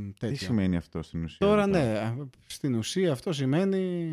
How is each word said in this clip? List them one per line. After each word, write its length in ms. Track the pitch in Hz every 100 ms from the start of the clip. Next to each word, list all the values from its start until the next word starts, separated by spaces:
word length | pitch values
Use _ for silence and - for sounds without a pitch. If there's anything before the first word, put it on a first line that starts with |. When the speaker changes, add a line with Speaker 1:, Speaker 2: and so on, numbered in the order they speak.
| 101
Speaker 1:
Τι 60 | -
Speaker 2:
τέτοιο. 160 | 117 139
Speaker 1:
σημαίνει 380 | 185 113 95 87
αυτό 260 | - 82
στην 220 | 78 85
ουσία, 240 | 80 - 196
Speaker 2:
Τώρα, 180 | 208 196
Speaker 1:
λοιπόν; 160 | 185
Speaker 2:
ναι, 340 | 123 107 110 120 139 - -
στην 280 | - 143 117
ουσία 360 | 107 185 180
αυτό 220 | 127 202
σημαίνει 480 | 143 131 156 196 190 185 175 165